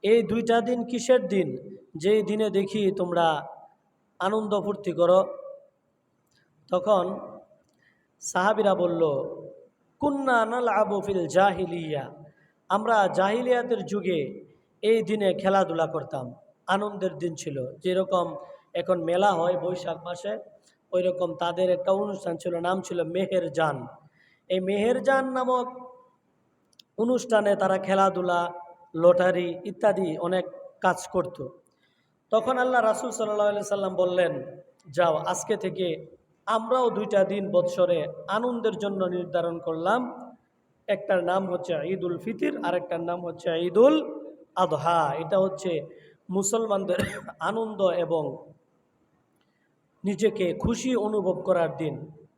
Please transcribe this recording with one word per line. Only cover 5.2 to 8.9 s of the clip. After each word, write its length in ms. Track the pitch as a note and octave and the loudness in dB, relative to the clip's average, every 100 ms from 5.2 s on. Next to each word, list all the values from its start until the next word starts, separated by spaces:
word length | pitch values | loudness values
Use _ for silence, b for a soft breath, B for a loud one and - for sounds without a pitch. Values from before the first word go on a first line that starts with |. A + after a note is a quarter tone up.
| - - - - _ _ _ _ _ _ _ _ _ _ _ | 4 -4 -14 -16 _ _ _ _ _ _ _ _ _ _ _
তখন 480 | F3+ F3+ G3+ F3 G3 - - - _ _ _ _ _ _ _ | -2 4 2 2 -6 -12 -16 -20 _ _ _ _ _ _ _
সাহাবীরা 560 | - F3+ F#3+ G#3+ G#3 F#3 | -4 0 2 2 2 2
বলল, 480 | F3 | 0